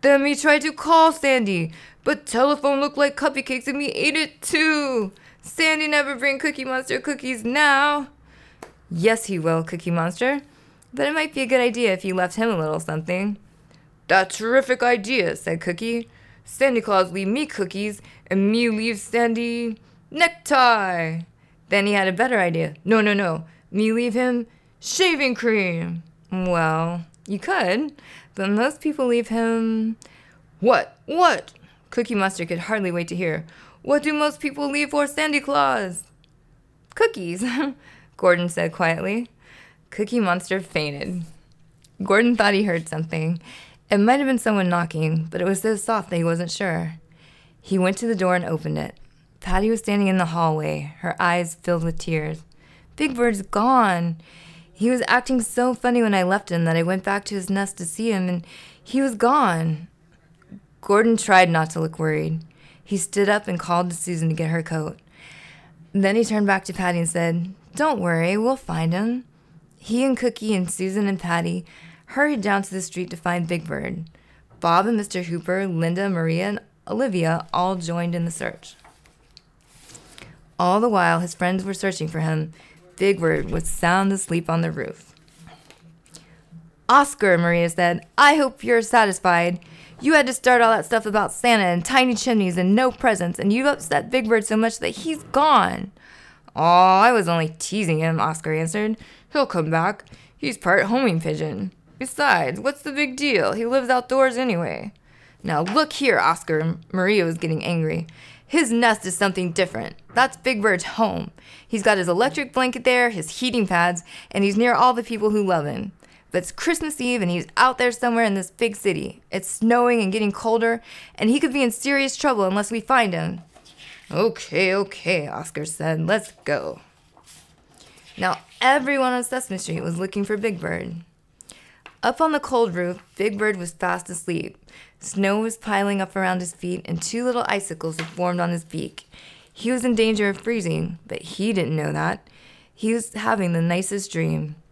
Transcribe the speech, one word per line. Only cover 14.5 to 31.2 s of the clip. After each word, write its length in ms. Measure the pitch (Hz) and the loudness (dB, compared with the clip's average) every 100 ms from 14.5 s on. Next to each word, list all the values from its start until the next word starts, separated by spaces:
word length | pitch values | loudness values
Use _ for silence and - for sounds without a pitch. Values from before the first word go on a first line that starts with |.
| 254 262 247 | 2 2 0
idea," 520 | 247 233 196 254 170 | 2 0 0 -2 0
said 260 | 147 - 165 | -2 -4 -4
Cookie. 460 | 175 175 226 233 233 - - - | -4 -6 -4 -4 -6 -18 -20 -20
"Sandy 360 | - - 269 240 | -18 0 2 2
Claus 300 | 226 196 185 | 2 2 2
leave 160 | 180 190 | -2 -2
me 180 | 240 302 | -2 -4
cookies, 540 | - 180 190 208 202 - - - | -4 -6 -4 -8 -8 -18 -20 -4
and 240 | 190 196 | 0 2
me 160 | 226 233 | 2 2
leave 300 | 214 220 214 | 0 -2 -4
Sandy 800 | - 240 233 226 233 233 233 220 _ _ _ | -2 0 2 0 -4 -4 -6 -8 _ _ _
necktie." 1080 | 294 339 339 - 285 247 226 190 175 160 165 170 _ _ _ _ | 0 0 0 0 4 6 4 2 -2 -2 -4 -8 _ _ _ _
Then 160 | 202 202 | 0 2
he 80 | |
had 120 | 202 190 | 2 0
a 60 | |
better 260 | 185 254 240 | 0 0 2
idea. 360 | 180 165 160 151 | 2 0 -4 -6
"No, 160 | 180 220 | 0 2
no, 120 | 208 | 4
no. 320 | 202 190 160 165 - _ | 2 0 -4 -8 -20 _
Me 200 | 190 220 | -2 0
leave 220 | 226 240 | 2 0
him 320 | 226 254 240 233 _ _ _ | 0 0 0 -4 _ _ _
shaving 560 | - - 370 320 269 | -8 0 2 2 0
cream." 680 | 240 233 220 190 165 170 170 - _ _ | 0 0 2 0 -2 -4 -8 -12 _ _
"Well, 760 | 185 185 175 160 160 165 175 165 _ - | -4 0 0 2 0 -2 -4 -10 _ -10
you 140 | 196 | -8
could, 520 | - 381 196 202 302 - - - - - | -2 -2 0 0 -2 -8 -20 -20 -20 -6
but 120 | 196 | -2
most 320 | 208 247 302 | 2 0 -2
people 260 | 311 294 254 | -6 -2 0
leave 200 | 240 233 | 0 0
him." 720 | 226 226 226 226 220 220 226 - - - _ _ _ | -2 0 0 -2 -2 -4 -6 -14 -20 -20 _ _ _
"What? 380 | 220 214 - - - | 4 4 2 -10 -6
What?" 460 | 302 | 2